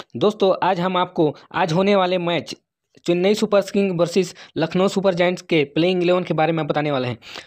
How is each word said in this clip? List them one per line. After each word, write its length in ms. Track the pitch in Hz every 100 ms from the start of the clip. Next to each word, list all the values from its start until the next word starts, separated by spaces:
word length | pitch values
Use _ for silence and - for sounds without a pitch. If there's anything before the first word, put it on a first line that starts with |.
| - 120
दोस्तों, 360 | 185 214 190 175
आज 160 | 170 190
हम 180 | 180 180
आपको 380 | 180 180 156 - -
आज 200 | - 175
होने 220 | 160 196 202
वाले 220 | 185 185
मैच 380 | 175 170 123 - _ _ _ _ -
चेन्नई 280 | 175 185
सुपर 280 | 208 214 202
किंग 380 | 190 202 196 170
वर्सेस 340 | 170 196 175 - - -
लखनऊ 300 | 160 180 190
सुपर 260 | 202 190
जायंट्स 280 | 175 180 180
के 220 | - 165
प्लेइंग 400 | 143 - 170 185
इलेवन 200 | 175 180
के 100 | 180
बारे 180 | 160 160
में 160 | 165 151
बताने 240 | 151 151
वाले 160 | 139 123
हैं। 100 | 117 - -